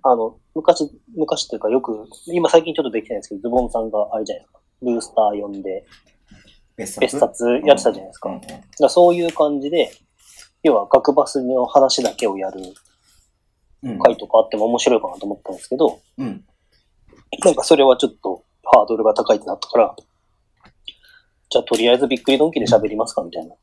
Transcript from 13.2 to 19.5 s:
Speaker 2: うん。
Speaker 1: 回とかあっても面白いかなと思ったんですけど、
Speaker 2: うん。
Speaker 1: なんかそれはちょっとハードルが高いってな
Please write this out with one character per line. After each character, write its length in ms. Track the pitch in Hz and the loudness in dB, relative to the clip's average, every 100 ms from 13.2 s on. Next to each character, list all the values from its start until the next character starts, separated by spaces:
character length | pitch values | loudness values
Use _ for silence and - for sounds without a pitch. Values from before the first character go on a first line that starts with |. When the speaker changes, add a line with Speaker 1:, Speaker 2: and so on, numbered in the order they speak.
| _ _ _ _ _ _ | _ _ _ _ _ _
Speaker 2:
う 80 | 123 | -12
ん。 80 | 104 | 2
Speaker 1:
回 160 | 123 117 | 2 2
と 120 | 104 | -2
か 120 | 113 | 0
あ 60 | 110 | 0
っ 40 | |
て 80 | 110 | -2
も 80 | 110 | -2
面 140 | 120 | 0
白 180 | 127 117 | 0 0
い 40 | |
か 80 | - | -2
な 80 | - | -10
と 80 | 101 | -12
思 100 | 101 | -12
っ 40 | |
た 80 | - | -14
ん 40 | 92 | -16
で 40 | |
す 60 | - | -10
け 80 | 131 | -2
ど、 240 | 147 - _ - | -2 -2 _ -12
Speaker 2:
う 60 | |
ん。 220 | 127 98 _ _ _ _ _ _ _ _ _ - | -12 -12 _ _ _ _ _ _ _ _ _ 0
Speaker 1:
な 80 | - | 2
ん 40 | 156 | 2
か 80 | |
そ 120 | - 156 | 2 4
れ 80 | |
は 140 | 135 127 | 6 4
ち 80 | - | 2
ょ 40 | |
っ 40 | |
と 300 | _ 98 90 _ _ | _ -10 -10 _ _
ハ 200 | - 123 | 4 4
ー 40 | 104 | 4
ド 100 | 110 | 2
ル 60 | |
が 100 | 110 | 2
高 200 | 107 113 | 2 0
い 40 | 107 | -2
っ 20 | |
て 60 | |
な 80 | - | -2